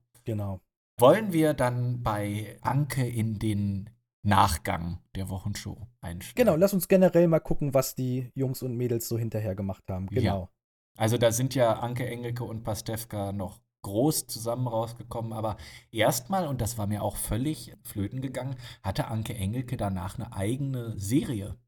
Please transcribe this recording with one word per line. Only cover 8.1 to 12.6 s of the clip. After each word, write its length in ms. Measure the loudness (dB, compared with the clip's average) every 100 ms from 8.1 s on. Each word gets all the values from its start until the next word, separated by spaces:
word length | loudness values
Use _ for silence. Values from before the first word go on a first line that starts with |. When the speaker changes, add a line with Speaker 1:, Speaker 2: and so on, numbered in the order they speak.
| -2 -4
Speaker 1:
Jungs 300 | -2 -2 -2
und 120 | -4 -2
Mädels 320 | 0 0 -2
so 100 | -2
hinterher 380 | -2 -2 -2 -2
gemacht 280 | -4 -6 -6
haben. 180 | -6 -2
Speaker 2:
Ja. 80 | 0
Speaker 1:
Genau. 280 | 2 0 -6 _ _ _ _ -2
Speaker 2:
Also 200 | 0 4
da 140 | 4
sind 220 | 4 0 2
ja 180 | 2 2
Anke 280 | -2 -4 -4
Engelke 360 | -6 -6 -6 -6
und 180 | -6